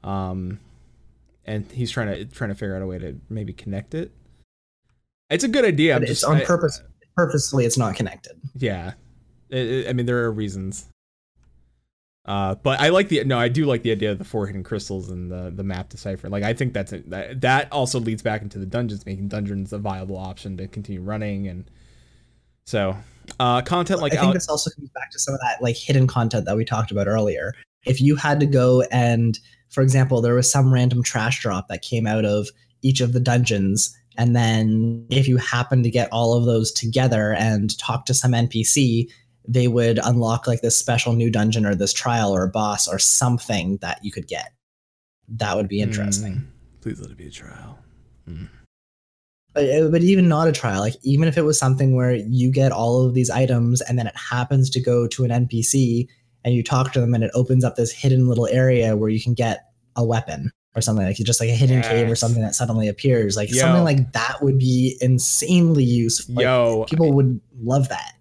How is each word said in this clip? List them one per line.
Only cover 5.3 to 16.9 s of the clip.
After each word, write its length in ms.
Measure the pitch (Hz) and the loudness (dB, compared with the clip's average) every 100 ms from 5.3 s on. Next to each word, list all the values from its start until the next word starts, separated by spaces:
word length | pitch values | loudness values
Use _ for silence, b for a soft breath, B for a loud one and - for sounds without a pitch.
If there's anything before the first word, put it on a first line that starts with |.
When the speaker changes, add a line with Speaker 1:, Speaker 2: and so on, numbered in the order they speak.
Speaker 1:
It's 140 | 160 | -2
a 40 | 269 | 0
good 160 | 262 | 2
idea. 300 | 226 151 160 | 2 2 2
I'm 60 | 127 | 2
Speaker 2:
But 80 | 117 | 0
it's 100 | 120 | -2
Speaker 1:
just, 100 | - | 0
Speaker 2:
on 80 | 151 | 0
Speaker 1:
I 60 | |
Speaker 2:
purpose. 380 | - 175 165 - - - _ - | 2 0 0 -6 -18 -20 _ -2
Purposefully, 480 | 165 151 - 139 | 0 0 -2 0
it's 140 | 120 120 | 0 0
not 160 | 113 | -2
connected. 380 | - 110 - - - 135 127 | -2 -6 -8 -20 -18 -18 -6
Speaker 1:
Yeah. 380 | 120 92 87 - - _ _ _ _ | -6 -6 -10 -14 -20 _ _ _ _
It, 160 | 127 120 | -8 -4
it, 220 | 131 113 | -4 -4
I 40 | |
mean, 140 | 123 120 | -4 -2
there 180 | 123 | -2
are 80 | 117 | -2
reasons. 540 | 107 107 98 95 95 - _ _ _ _ _ _ _ _ _ _ _ _ _ | -4 -6 -8 -10 -12 -18 _ _ _ _ _ _ _ _ _ _ _ _ _
Uh, 320 | - 98 95 98 | -8 -4 -4 -2
but 240 | 139 131 | -2 2
I 80 | 151 | 4
like 200 | 185 202 | 4 2
the, 140 | 147 | 0
no, 140 | 135 123 | 0 0
I 100 | 120 | 0
do 180 | 127 147 | 0 0
like 160 | 120 | 0
the 100 | 117 | 0
idea 180 | 107 107 | -2 -2
of 80 | 98 | -4
the 60 | |
four 220 | 98 110 98 | -6 -6 -6
hidden 180 | 98 | -8
crystals 460 | 90 107 - 95 95 | -8 -8 -8 -10 -10
and 200 | 90 90 | -12 -10
the, 220 | 90 90 | -10 -10
the 80 | 92 | -8
map 280 | 98 92 92 | -6 -6 -10
decipher. 380 | - 104 95 - | -12 -10 -10 -8
Like, 140 | 101 | -4
I 120 | 101 | -4
think 180 | 117 127 | -2 -4
that's 200 | 107 98 | -4 -8